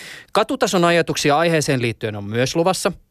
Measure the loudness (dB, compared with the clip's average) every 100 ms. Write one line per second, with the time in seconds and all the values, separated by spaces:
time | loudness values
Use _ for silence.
0 | -18 -20 -4 -2 -2 0 0 2 4 2
1 | 0 0 2 2 2 0 0 0 -2 -4
2 | -6 -6 -4 -2 0 2 0 0 -2 -6
3 | _